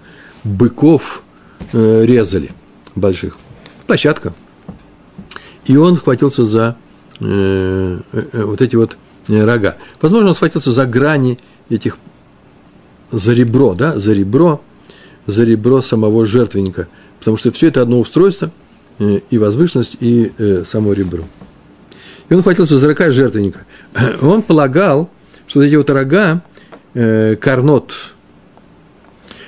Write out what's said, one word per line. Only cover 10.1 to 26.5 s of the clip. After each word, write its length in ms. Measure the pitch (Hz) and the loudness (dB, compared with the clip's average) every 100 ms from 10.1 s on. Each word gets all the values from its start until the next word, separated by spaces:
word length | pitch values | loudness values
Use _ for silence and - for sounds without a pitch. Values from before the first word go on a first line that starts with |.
| 226 196 | 2 2
он 60 | - | 0
схватился 360 | 160 160 135 | -2 -2 -2
за 140 | 120 131 | 0 0
грани 540 | 120 147 151 127 123 - _ - | 0 0 0 -2 -4 -10 _ -8
этих, 280 | 113 98 - - - _ _ _ _ - - _ - - | -6 -6 -10 -16 -20 _ _ _ _ -20 -20 _ -20 -12
за 220 | 113 101 | -4 0
ребро, 400 | 120 120 127 123 | 0 2 2 0
да, 260 | 90 156 131 | 0 -2 -2
за 140 | 104 | 0
ребро, 480 | 101 98 131 170 143 - - - - - - - | 0 0 2 2 0 -8 -20 -20 -20 -20 -14 -6
за 180 | 104 | 0
ребро 380 | 117 110 120 131 | 0 2 2 0
самого 440 | 127 113 107 113 110 | 0 -2 0 0 2
жертвенника. 640 | 120 113 98 95 90 78 - - _ | 0 0 -2 -6 -6 -12 -16 -20 _
Потому 180 | 113 110 | -4 -2
что 140 | 120 | -2
все 160 | - 160 | 0 0
это 140 | 127 | 2
одно 180 | 120 123 | 0 0
устройство, 520 | 110 156 190 175 160 - _ _ _ - | 0 0 0 0 -10 -12 _ _ _ -4
э, 220 | 104 101 - | -2 -2 -2
и 80 | 117 | -2
возвышенность, 600 | 104 117 175 127 113 - | 0 0 0 0 -4 -4
и, 320 | 120 120 110 - | 0 0 0 -2
э, 260 | 104 92 85 | -2 -2 -4
само 240 | 110 107 | -4 -2
ребро. 300 | 98 92 85 82 - - _ _ _ _ - - - - | -2 -4 -8 -12 -20 -20 _ _ _ _ -20 -20 -16 0
И 40 | |
он 100 | 180 | 2
хватился 340 | 185 180 156 139 | 2 2 2 2
за 100 | 147 | 2
рога 240 | 147 170 | 2 0
жертвенника. 480 | 127 127 107 98 - - - - | 2 0 0 -4 -6 -16 -20 -10
<clears throat> 280 | 110 120 - | -4 -4 0
Он 200 | 143 214 | 2 2
полагал, 680 | - 156 139 143 196 139 175 _ _ - - | 2 0 2 2 2 0 -2 _ _ -20 -4
что 120 | 143 | 2
вот 60 | 143 | 4
эти 100 | 147 | 4
вот 140 | 143 | 2
рога, 520 | 135 135 185 190 170 - | 0 0 0 0 -2 -6